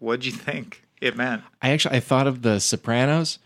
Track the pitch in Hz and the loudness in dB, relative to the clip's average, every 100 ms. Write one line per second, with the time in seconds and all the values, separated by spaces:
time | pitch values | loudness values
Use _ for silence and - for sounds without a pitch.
0 | 113 120 127 113 - 147 104 - _ _ | -4 -2 -4 -6 -6 -8 -10 -16 _ _
1 | 127 117 127 110 - _ 127 151 - 127 | -2 0 -2 -4 -8 _ 0 0 2 0
2 | - 131 139 127 117 104 - 113 - 120 | 2 2 2 2 2 2 0 -2 0 2
3 | 139 156 160 - | 2 2 0 -6